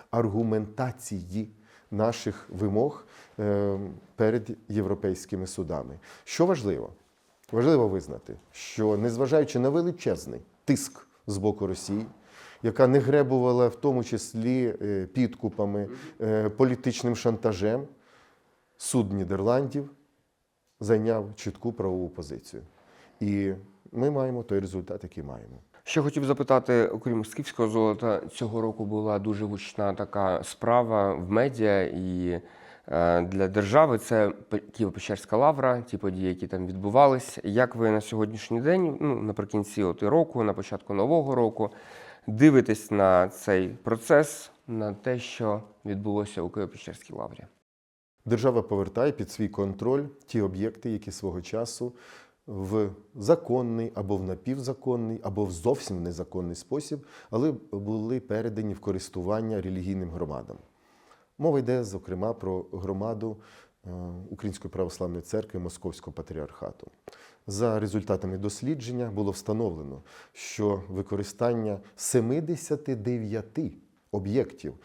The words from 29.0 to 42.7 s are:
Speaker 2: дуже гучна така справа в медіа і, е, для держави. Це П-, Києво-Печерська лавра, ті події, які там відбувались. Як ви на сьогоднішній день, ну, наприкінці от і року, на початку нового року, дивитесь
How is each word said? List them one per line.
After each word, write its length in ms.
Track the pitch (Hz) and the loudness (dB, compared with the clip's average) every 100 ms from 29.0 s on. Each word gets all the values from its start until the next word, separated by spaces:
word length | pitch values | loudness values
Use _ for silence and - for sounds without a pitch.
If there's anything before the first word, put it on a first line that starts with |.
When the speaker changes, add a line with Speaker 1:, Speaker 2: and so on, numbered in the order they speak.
| 107 104 | 0 0
Speaker 2:
дуже 260 | 104 101 104 | 0 -2 -4
гучна 480 | 101 - - 101 | -6 -8 -4 -2
така 500 | 92 98 101 95 90 | -2 -4 0 2 0
справа 720 | - - 117 120 117 107 98 | -2 -2 4 6 6 4 4
в 180 | 80 90 | 2 2
медіа 520 | 107 139 117 107 98 | 2 2 2 4 4
і, 580 | 92 87 92 90 90 85 - - - - - | 2 -2 -2 -2 0 -2 -6 -18 -20 -20 -2
е, 340 | 73 85 85 | 2 4 4
для 260 | 87 95 95 | 2 2 2
держави. 500 | 101 101 135 156 113 | 2 4 6 6 4
Це 320 | - 113 101 - - | 2 4 4 0 -6
П-, 120 | 104 - - | -6 -6 -2
Києво-Печерська 580 | 104 95 - 101 - 107 | -2 -2 -6 -6 0 4
лавра, 440 | 143 143 131 123 | 4 4 2 2
ті 160 | 117 101 | -2 -4
події, 300 | 101 92 92 | -2 0 -2
які 200 | 92 92 | -2 -4
там 200 | 92 90 | -4 -4
відбувались. 720 | 92 101 120 143 131 - - | -4 2 6 8 6 -2 -8
Як 320 | 101 107 123 117 | 0 2 2 4
ви 160 | 113 | 4
на 100 | 107 | 4
сьогоднішній 600 | 107 110 107 110 - 117 | 0 -2 -2 -4 -4 0
день, 360 | 139 185 170 139 | 2 2 2 0
ну, 140 | 151 117 | 0 0
наприкінці 640 | 107 101 101 107 101 - | -2 -4 -2 -2 -2 0
от 180 | 92 85 | 0 2
і 60 | 104 | 4
року, 360 | 156 - 123 | 4 4 0
на 100 | 107 | 0
початку 400 | 95 101 101 - | -2 -4 -8 -4
нового 420 | 101 117 165 139 127 | 0 2 2 2 2
року, 340 | 117 - 104 - - - - - - | 2 2 -4 -6 -20 -20 -20 -14 -6
дивитесь 640 | 107 151 135 113 | 6 8 8 6